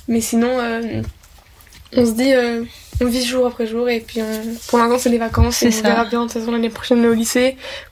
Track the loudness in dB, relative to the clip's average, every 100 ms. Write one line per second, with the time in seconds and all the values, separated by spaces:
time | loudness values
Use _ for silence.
0 | -2 -2 0 0 2 0 -2 -4 -4 -6
1 | -8 -12 -20 -20 _ -20 -20 -20 -4 0
2 | 2 2 4 4 2 -2 -8 -14 -8 -2
3 | 0 0 -2 0 0 0 -6 -2 -2 -2
4 | -4 -6 -6 -6 -8 -10 -2 2 2 2
5 | 2 0 0 2 2 4 2 2 2 2
6 | 0 -2 -2 -4 -4 -2 -2 -4 0 4
7 | 4 2 0 2 0 -2 -12 -14 -14